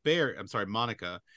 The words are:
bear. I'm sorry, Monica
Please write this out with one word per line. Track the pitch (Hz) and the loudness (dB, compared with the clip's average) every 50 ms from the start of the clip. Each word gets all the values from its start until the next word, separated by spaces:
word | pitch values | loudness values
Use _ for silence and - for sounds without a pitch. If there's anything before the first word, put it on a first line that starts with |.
| - | 2
bear. | 151 165 170 143 123 - - | 2 4 4 4 0 0 -6
I'm | 98 | -10
sorry, | 95 - 107 101 | -6 -4 -4 -2
Monica | 95 107 113 120 117 110 - 92 90 90 - _ _ - | 0 0 0 0 0 -2 -4 -6 -8 -8 -8 _ _ -20